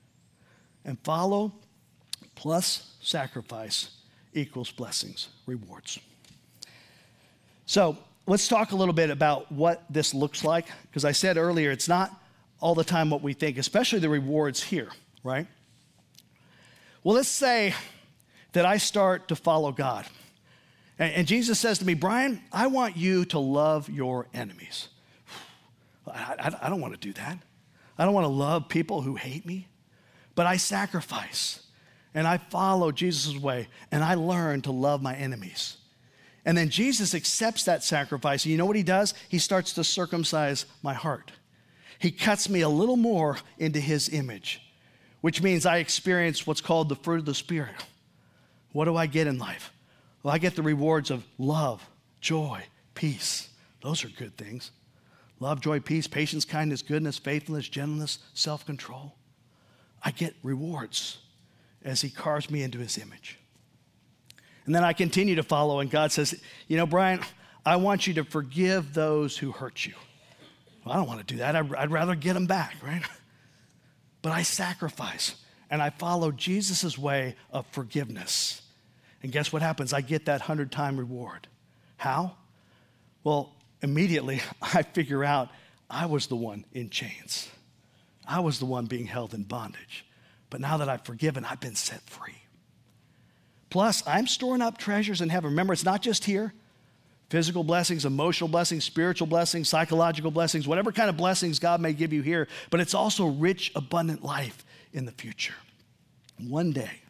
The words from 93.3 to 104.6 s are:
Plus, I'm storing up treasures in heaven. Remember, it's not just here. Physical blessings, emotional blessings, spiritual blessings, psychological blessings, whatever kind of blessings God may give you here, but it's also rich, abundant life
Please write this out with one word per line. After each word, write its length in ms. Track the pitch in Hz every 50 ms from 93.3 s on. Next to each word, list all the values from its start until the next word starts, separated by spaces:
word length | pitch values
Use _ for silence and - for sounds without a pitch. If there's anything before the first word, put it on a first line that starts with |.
| _ _ _ _ _ _ _ _
Plus, 320 | - 185 208 226 196 - -
I'm 200 | 147 151 196 262
storing 360 | 254 - - 262 247 254 247
up 160 | 233 233 233 -
treasures 420 | - 208 202 208 208 208 196 165
in 80 | 175 160
heaven. 220 | 175 180 160 147
Remember, 220 | 147 165 185 190
it's 120 | 180 - 165
not 160 | 185 196 202
just 240 | - 233 208 - -
here. 300 | 208 196 196 220 214 - - _ _ _ _ _ _ _ _ _ _ _ _ _ _
Physical 340 | - 165 160 170 170 175
blessings, 440 | 160 151 170 180 170 - 175 156 135
emotional 420 | 139 135 139 151 175 170 - 170 160
blessings, 360 | 156 170 175 - 175 156 -
spiritual 420 | - - 160 165 180 170 - 170
blessings, 420 | 156 165 170 170 - - 170 151 -
psychological 600 | 170 156 165 - 165 165 170 170 160 151 156 160
blessings, 360 | 151 170 170 156 - 160 135
whatever 240 | 139 160 180 208 233
kind 200 | - - - 202
of 80 | 165 156
blessings 400 | 175 185 190 - 180 170 151 -
God 220 | 170 170 170 170
may 120 | 165 160
give 180 | 151 147 165 156
you 120 | 156 147
here, 260 | 131 151 170 165 151 - - - - -
but 100 | - 170
it's 140 | 175 - -
also 320 | 185 190 214 - - 185
rich, 440 | 156 139 143 160 185 190 185 - - -
abundant 500 | 156 135 - 170 170 165 165 156 - -
life 400 | 139 139 139 135 113 - -